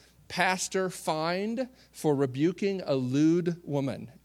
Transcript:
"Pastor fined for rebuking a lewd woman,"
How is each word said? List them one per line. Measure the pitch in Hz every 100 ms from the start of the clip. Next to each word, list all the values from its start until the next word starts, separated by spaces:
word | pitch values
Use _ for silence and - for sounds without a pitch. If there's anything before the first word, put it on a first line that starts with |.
| _ _ -
"Pastor | - 185 185 - 190 185
fined | - - 156 165 180 214 233 254 - _
for | - 156
rebuking | 139 139 127 165 185 196 190 -
a |
lewd | 135 127 139 156 170 175 170
woman," | - 143 135 - 117 -